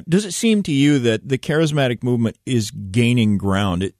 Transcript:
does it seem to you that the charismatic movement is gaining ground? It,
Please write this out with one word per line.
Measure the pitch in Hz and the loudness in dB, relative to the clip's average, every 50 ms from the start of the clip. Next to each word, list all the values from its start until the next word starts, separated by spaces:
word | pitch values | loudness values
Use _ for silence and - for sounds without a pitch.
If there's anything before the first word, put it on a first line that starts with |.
| - - | -2 0
does | 165 196 220 | 0 0 0
it | 185 180 | -2 -4
seem | - 226 226 220 208 185 | -2 0 2 2 0 0
to | 175 | 0
you | 147 139 143 147 147 135 | 0 2 4 4 4 4
that | 120 117 110 98 87 110 | 2 0 0 -2 -2 -4
the | 131 127 | -4 -4
charismatic | - - 147 156 165 147 147 147 135 123 120 - 123 | -2 -2 0 0 0 0 0 0 0 -2 -2 -2 -2
movement | 123 123 117 117 110 - _ _ | -2 0 0 0 -2 -4 _ _
is | 110 131 117 104 107 | -2 -2 -2 -2 -4
gaining | - 101 101 95 95 120 117 120 123 123 110 107 104 92 | -8 -12 -10 -4 0 2 2 4 4 2 2 2 2 0
ground? | 92 98 95 98 104 98 87 90 98 | 0 0 0 0 0 -2 -2 -2 -4
It, | 95 - _ | -6 -8 _